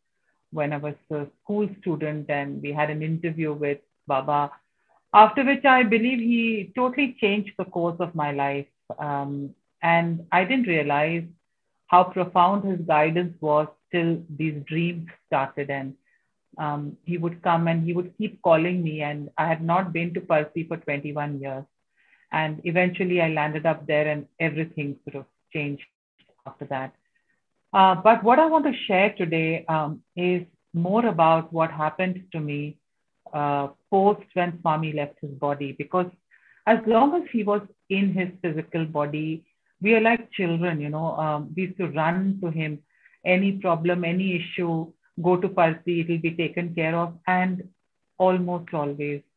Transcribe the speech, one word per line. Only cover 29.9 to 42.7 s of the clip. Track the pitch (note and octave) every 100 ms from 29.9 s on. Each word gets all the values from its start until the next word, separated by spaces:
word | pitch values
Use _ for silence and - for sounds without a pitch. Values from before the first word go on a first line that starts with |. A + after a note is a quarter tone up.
| D#3 _ F3
is | F3+ F3+ F3+ _ _
more | E3+ F3 G#3+ A#3+
about | E3 D#3+ E3 D#3+
what | E3 D#3+
happened | D3+ D#3 D#3 F#3 F3+ -
to | E3
me, | D3 D3 D3 - _ _ _ _ -
uh, | D3+ D3 C#3+ C#3 - -
post | G3 G3 G3+ -
when | F3+ F3 E3+
Swami | E3+ D#3 D#3
left | D3+ C#3+ -
his | D3
body, | C#3 C#3+ C#3+ C#3 C3+
because | C#3+ F#3 F3+ _ _ _ _ _ -
as | A3 A3
long | A3+ C#4+ F4
as | -
he | A#3
was | G3+ G#3 G3+ _ -
in | F#3+ G3
his | F3+ F#3 -
physical | F3 D#3 D#3+ E3 D#3+
body, | D3+ C#3+ D3+ D#3 D#3+ _ _ _ -
we | G3
are | A3+
like | A3 A#3 -
children, | - F3 E3 F3 D#3+
you | D3
know, | D3+ D#3+ -
um, | D#3 D3+ D3 D#3+
we | F#3
used | -
to | E3
run | D3 D#3+ F#3 G3 G3
to | F3
him, | D#3+ D#3